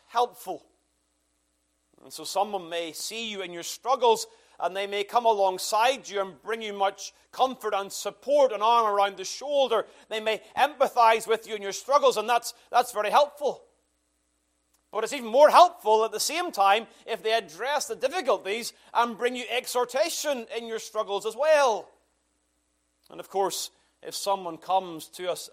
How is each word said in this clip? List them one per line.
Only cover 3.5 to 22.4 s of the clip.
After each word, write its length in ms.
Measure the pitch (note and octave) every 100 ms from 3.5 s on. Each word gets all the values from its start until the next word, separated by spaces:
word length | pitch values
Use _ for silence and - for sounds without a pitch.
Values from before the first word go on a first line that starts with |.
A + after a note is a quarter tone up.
your 120 | F3
struggles, 640 | E3+ - A3+ C4 B3 A3 - _ _ -
and 160 | F3 F#3
they 100 | G3
may 180 | G3+
come 220 | G3+ A3+ A3+
alongside 800 | G#3+ G3 F#3 - G#3+ A#3+ C4+ F3+
you 140 | G3
and 200 | F#3+ D3
bring 180 | F#3+ A3+
you 100 | A3
much 400 | G3+ G3 G3+ - - _
comfort 420 | - C4 B3+ G#3+ G3+
and 160 | G3
support, 600 | - G3+ F#3+ A#3+ C#4+ C4
an 100 | G#3
arm 240 | G#3+ A#3+ A3
around 320 | G3+ G3 F#3+
the 80 | F#3
shoulder. 640 | - C4+ C#4+ C4 A3 - - -
They 120 | A3
may 220 | A3 G#3+ - -
empathize 720 | C#4 D4+ C4 B3 A3+ A3+ G3+
with 200 | A3 F3+
you 80 | G#3+
in 80 |
your 80 | G3
struggles, 440 | F#3+ - C#4 C4 G#3
and 140 | G#3+
that's, 240 | A#3+ - - _
that's 200 | A#3+ B3+
very 180 | F#3+ G#3
helpful. 540 | A3+ D4 - C#4 - _ _ _ _ _ _ _ _ _ _ _ _ _
But 140 | G#3 A3
it's 80 |
even 180 | C4+ A#3
more 180 | A#3+ D4
helpful 560 | B3+ E4 - G#3+ A3 A3
at 60 |
the 80 | G#3
same 320 | - D#4 F4
time 340 | - G3 G#3 A3 - -
if 160 | A3
they 100 | A3
address 540 | A3+ F3+ D#3+ B3+ D4 -
the 80 | A3
difficulties 800 | B3+ F4+ C4+ G3 F#3+ A3 A3+ - _
and 240 | - A#3+ G#3
bring 180 | A#3+ B3
you 100 | G#3+
exhortation 960 | A#3+ B3 B3 A#3+ C4 E4 - D4+ C4 A3+ A3+
in 120 | A#3
your 120 | A3
struggles 460 | - G#3+ G3 G3+ G#3+
as 100 | G#3+
well. 540 | D4+ D4+ C4+ G3+ - _ _ _ _ _